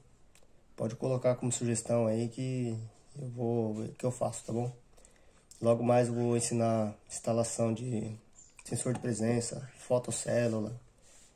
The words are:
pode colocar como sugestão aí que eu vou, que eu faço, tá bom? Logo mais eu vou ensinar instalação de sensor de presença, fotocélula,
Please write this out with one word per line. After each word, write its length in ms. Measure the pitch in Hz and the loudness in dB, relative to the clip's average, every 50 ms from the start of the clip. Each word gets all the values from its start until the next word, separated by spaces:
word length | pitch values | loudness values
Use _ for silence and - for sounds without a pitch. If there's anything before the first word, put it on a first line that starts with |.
| - - - _ - - - - - - - - - - - | -16 -20 -20 _ -20 -20 -20 -20 -20 -20 -20 -20 -20 -20 -8
pode 200 | - 113 113 117 | -4 -4 -4 -4
colocar 400 | - - 131 131 127 - 127 123 | -2 -2 -2 -2 2 2 2 2
como 160 | - - 123 | 2 -2 -4
sugestão 560 | 120 - 120 117 117 - - - 117 117 117 | -2 0 0 0 0 0 0 0 2 2 4
aí 220 | 110 110 113 120 117 | 2 2 0 -2 -2
que 460 | - - 131 131 127 127 123 117 113 113 113 113 - - - - - | -4 -4 -4 -2 -2 -2 -2 -2 -4 -6 -8 -12 -16 -20 -20 -18 -14
eu 140 | 143 143 123 | -12 -10 -10
vou, 580 | 117 123 120 117 120 120 110 110 107 110 113 123 | -6 -2 0 0 2 2 0 0 -2 -4 -6 -8
que 140 | - - - | -8 -4 -4
eu 80 | 123 | -4
faço, 320 | 123 - 110 107 - - - | -2 0 -4 -4 -4 -6 -8
tá 80 | - | -4
bom? 240 | 110 117 123 131 127 - - - - - - - - - - - - - _ _ - - | -2 -2 -2 -4 -6 -10 -20 -20 -20 -20 -20 -20 -20 -20 -20 -20 -20 -20 _ _ -10 2
Logo 220 | 113 117 117 117 120 | 4 4 4 6 6
mais 240 | 120 120 123 123 | 6 6 6 6
eu 80 | 117 117 | 4 2
vou 200 | 120 120 120 120 | 0 2 2 2
ensinar 600 | 117 117 - 120 117 113 113 113 113 107 104 104 - - | 2 2 0 0 2 2 4 4 2 0 -2 -4 -10 -16
instalação 640 | - - - - 117 113 117 113 - - - 117 117 | -16 -14 -6 -2 0 2 2 0 0 0 0 0 0
de 460 | 113 107 123 127 117 107 107 107 110 113 - - - - - - _ - - | 0 -2 -2 -4 -4 -4 -4 -6 -10 -12 -16 -20 -20 -20 -20 -20 _ -20 -8
sensor 280 | - 120 120 - 127 120 | -6 -6 -2 -2 -2 -2
de 60 | - | -2
presença, 680 | - 123 110 104 110 117 120 120 117 - - - - - - | -2 -2 -2 0 2 2 2 0 0 -2 -6 -10 -10 -12 -16
fotocélula, 1040 | - - - 127 123 - - 120 - - 117 113 120 120 113 110 110 107 110 123 123 - - - - - - - - - - _ | -20 -2 2 2 2 2 -2 -6 -4 -2 0 2 2 2 2 0 0 -2 -4 -8 -12 -16 -20 -20 -20 -20 -20 -20 -20 -20 -20 _